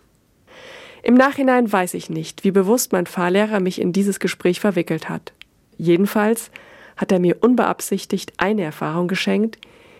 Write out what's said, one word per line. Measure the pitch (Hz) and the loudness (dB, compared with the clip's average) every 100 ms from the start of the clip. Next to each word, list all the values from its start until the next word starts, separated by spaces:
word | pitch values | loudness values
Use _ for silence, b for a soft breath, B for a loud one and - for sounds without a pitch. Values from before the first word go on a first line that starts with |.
| _ _ _ _ _ B B B B B | _ _ _ _ _ B B B B B
Im | - 247 | 2 4
Nachhinein | 262 277 262 247 233 | 4 2 2 2 2
weiß | 202 180 180 | 0 -2 -6
ich | - | -8
nicht, | 160 160 - 196 | -8 -8 -4 0
wie | |
bewusst | 190 185 240 - | 2 2 0 0
mein | 185 175 | -2 -2
Fahrlehrer | - 180 190 214 214 | -2 0 2 2 0
mich | 185 185 | -2 -2
in | 180 | -2
dieses | 180 202 190 | 0 0 -2
Gespräch | 185 - 180 180 | -4 -2 -2 0
verwickelt | 208 175 165 160 - | 0 0 -2 -4 -6
hat. | 165 - _ - _ _ _ | -10 -12 _ -20 _ _ _
Jedenfalls | 165 170 202 220 208 226 - B B B B - | 0 2 2 2 0 0 -6 B B B B -8
hat | - | 0
er | 185 | 2
mir | 180 - | 2 2
unbeabsichtigt | 240 247 - - - 196 - 190 - - | 2 4 2 -2 -6 -6 -4 -6 -6 -4
eine | 185 214 | -2 -2
Erfahrung | 160 - 151 165 180 | -4 -6 -4 -2 -2
geschenkt, | 185 - 196 220 - B B B B | -2 0 0 -2 -4 B B B B